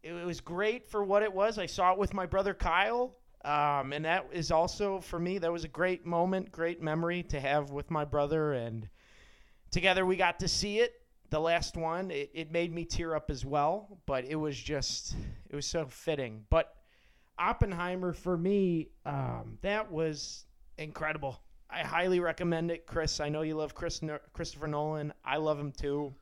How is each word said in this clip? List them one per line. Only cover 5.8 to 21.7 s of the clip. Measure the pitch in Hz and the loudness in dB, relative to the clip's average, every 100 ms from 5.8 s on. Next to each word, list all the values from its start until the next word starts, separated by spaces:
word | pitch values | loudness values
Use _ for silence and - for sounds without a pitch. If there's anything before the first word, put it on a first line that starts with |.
| 180 180 175 | 0 0 0
moment, | 170 180 190 185 | 2 2 2 -2
great | - 165 170 | -2 -2 0
memory | 160 156 170 175 | -2 0 0 -2
to | 170 147 | -2 -2
have | 135 147 143 | 2 2 2
with | 139 143 | -6 -2
my | 160 | -2
brother, | 147 147 143 160 151 | 0 0 2 2 2
and | 135 117 113 107 - - - - - - - - | 0 -2 -6 -10 -16 -20 -20 -20 -20 -20 -20 -4
together | 185 185 185 185 | 2 4 6 4
we | 185 | 4
got | 180 170 | 2 2
to | 185 | -2
see | - 208 208 | 0 0 4
it, | 240 - _ _ - | 2 2 _ _ -4
the | 156 | 0
last | 160 170 143 175 | 2 2 0 -4
one. | 160 170 190 | -2 -2 -2
It, | 147 143 | -4 -6
it | 160 160 | -8 -4
made | 165 170 | 0 0
me | 165 165 | -2 -4
tear | - 170 | -2 0
up | 156 - | -2 -2
as | 139 | -4
well, | 127 147 147 196 214 196 - | 0 2 2 0 -6 -14 -2
but | 135 | -2
it | 127 156 | -2 -2
was | 151 135 | -2 -4
just, | 110 147 131 - - - - - - | -4 -4 -2 -6 -6 -6 -6 -10 -10
it | |
was | 143 139 | -8 -4
so | 170 143 | -2 -4
fitting. | - - 151 123 110 107 | -6 -4 -2 -4 -8 2
But | 160 - - _ _ _ _ _ - | 2 2 -6 _ _ _ _ _ -2
Oppenheimer, | 180 240 214 175 175 185 180 | -2 2 2 2 -2 -2 -2
for | 165 185 175 | -2 -2 0
me, | 175 202 190 170 - - | 2 4 4 2 -2 -10
um, | - 139 131 117 113 107 | -8 -4 -4 -6 -8 -8
that | 196 208 214 | -2 -2 -2
was | 160 160 147 - - - - - - | -2 -2 -2 -8 -12 -18 -20 -20 -12
incredible. | 156 - 156 156 139 123 - - - | -12 -6 -4 -2 -6 -8 -18 -20 -12